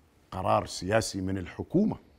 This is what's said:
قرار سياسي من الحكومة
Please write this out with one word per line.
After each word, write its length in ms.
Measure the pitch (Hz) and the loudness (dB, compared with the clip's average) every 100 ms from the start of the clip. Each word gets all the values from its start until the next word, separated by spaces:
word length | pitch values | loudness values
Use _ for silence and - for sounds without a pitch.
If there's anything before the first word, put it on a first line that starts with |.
| _ _ _ | _ _ _
قرار 360 | 95 101 107 95 | -4 2 2 2
سياسي 540 | - 90 113 107 98 | -6 0 2 2 -4
من 180 | 92 95 | -4 -4
الحكومة 580 | 85 - - 175 214 - _ | -6 -10 0 2 2 -2 _